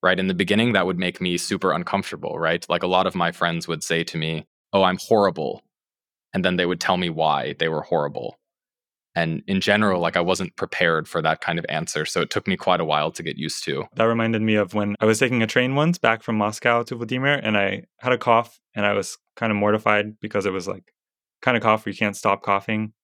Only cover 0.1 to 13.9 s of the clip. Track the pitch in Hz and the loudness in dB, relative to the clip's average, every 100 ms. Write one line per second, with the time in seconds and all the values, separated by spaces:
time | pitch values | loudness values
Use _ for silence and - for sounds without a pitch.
0.1 | 92 92 92 92 104 120 101 90 87 90 | 2 0 0 2 2 4 2 2 0 -4
1.1 | - 90 87 - 95 95 82 87 98 - | -2 -2 -2 -2 -2 0 -2 -2 -4 -4
2.1 | - 82 82 80 87 - 87 90 92 92 | -8 -8 -2 0 0 0 -2 2 2 2
3.1 | 90 85 87 87 85 85 80 - 82 85 | 0 -2 0 -2 -2 -4 -6 -2 -2 -2
4.1 | 82 78 80 - _ _ 98 92 92 - | -4 -4 -6 -8 _ _ 2 2 0 2
5.1 | 110 101 80 73 - - _ _ _ _ | 4 4 0 -4 -8 -12 _ _ _ _
6.1 | _ _ 101 92 90 87 87 - 92 90 | _ _ -2 0 2 0 0 0 0 0
7.1 | 78 80 71 65 71 82 78 - 82 73 | 0 0 0 -2 -4 -2 -2 -2 -2 -2
8.1 | - - - _ _ _ _ _ _ _ | -6 -10 -12 _ _ _ _ _ _ _
9.1 | 87 82 80 - 98 98 104 104 92 85 | -2 -2 -2 -2 -2 2 2 2 0 0
10.1 | 87 87 90 92 - 92 - 87 80 80 | 0 0 0 -4 -8 -8 0 0 0 -2
11.1 | 85 80 80 - 85 80 78 87 - 76 | -2 -2 -2 -2 -4 -4 -6 -4 -6 -4
12.1 | 90 73 - - 92 - 87 80 76 76 | -4 -2 -4 -4 -2 0 0 2 0 -2
13.1 | - 82 71 76 - - 67 - | -4 -8 -6 -8 -6 -6 -6 -6